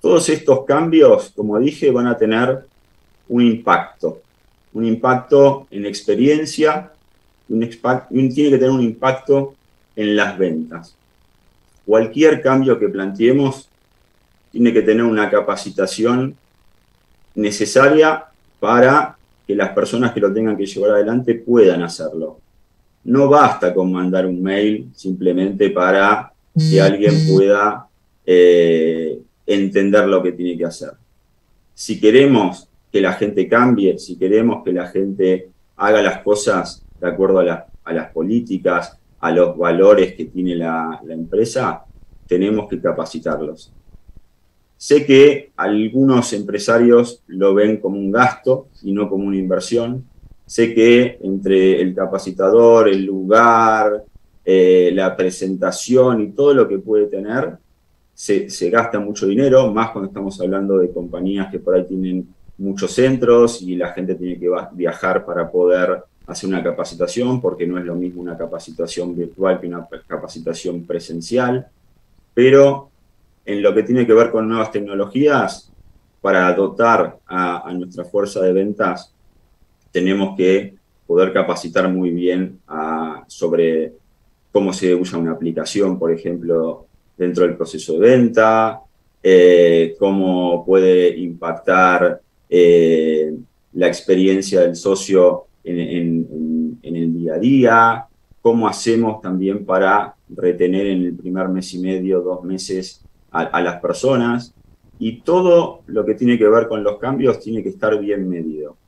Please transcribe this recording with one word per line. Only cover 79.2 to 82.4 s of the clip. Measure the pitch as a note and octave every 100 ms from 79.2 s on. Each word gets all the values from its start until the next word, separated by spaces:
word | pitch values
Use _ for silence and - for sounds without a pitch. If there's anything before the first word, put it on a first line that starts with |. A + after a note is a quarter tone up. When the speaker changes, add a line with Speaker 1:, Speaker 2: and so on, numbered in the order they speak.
| _ _ _ _ _ _ _
Speaker 1:
tenemos | F2+ F#2 G2 G2 G2
que | F#2 F#2+ G2 _ _ _ _
poder | E2+ F#2+
capacitar | F#2+ - - F2 E2+ F#2
muy | F#2 F2+
bien | F2 F2+ F2+